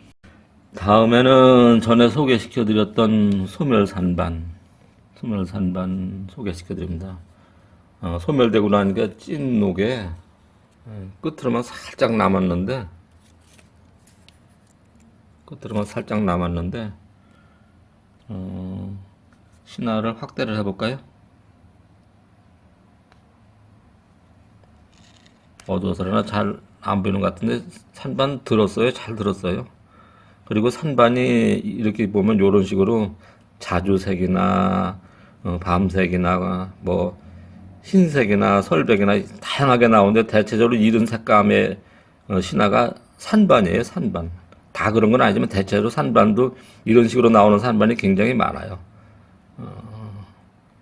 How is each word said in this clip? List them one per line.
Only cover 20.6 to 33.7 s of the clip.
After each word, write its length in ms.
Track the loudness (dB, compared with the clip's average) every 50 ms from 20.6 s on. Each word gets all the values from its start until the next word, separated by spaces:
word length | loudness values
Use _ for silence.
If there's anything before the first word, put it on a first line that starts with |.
| -4 -6 -6 -6 -6 -6 -6 -8 -12 _ _ _ _ _ _ _ _ _ _ _ _ _ _ _ _ _ _ _ _ _ _ _ _ _ _ _ _ _ _ _ _ _ _ _ _ _ _ _ _ _ _ _ _ _ _ _ _ _ _ _ _ _ _ _ _ _ _ _ _ _ _ _ _ _ _ _ _ _ _ _ _ _ _ _ _ _ _ _ _ _ _ _ _ _ _ _ _ _ _ _ -10
어두워서 380 | -6 -6 -4 -4 -4 -4 -4 -4
그러나 200 | -4 -2 -2 -4
잘 360 | -2 -4 -4 -4 -4 -6 -10 -14 _ _ _
안 240 | -6 -4 -4 -2 -2
보이는 160 | -2 -2 -2
것 140 | -2 -4 -4
같은데 320 | -4 -4 -4 -4 -4 -8 -12 -20 -20 -20 _
산반 540 | _ -16 -12 -8 -4 -2 -2 -2 -2 -6 -4
들었어요. 480 | -2 2 2 2 2 0 0 0 0 -2
잘 220 | -4 -8 -12 -10
들었어요. 500 | -6 -4 -4 -4 -4 -4 -6 -6 -6 -8 -12 _ _ _ _ _ _ -20 _ _ _ _ _ _ _ _
그리고 240 | -6 -2 0 0 -2
산반이 840 | -2 -4 -6 -4 2 4 4 4 4 2 0 0 2 2 2 2 0
이렇게 540 | -2 -4 -6 -6 -4 -4 -4 -2 -2 -2 -2
보면 300 | 0 0 0 2 2 2
요런 240 | 4 4 4 4 2
식으로 520 | 2 0 0 0 0 0 -2 -2 -4 -8 -12 -20 -20 -20 _ _ _ _ -18
자주색이나, 1400 | -10 -4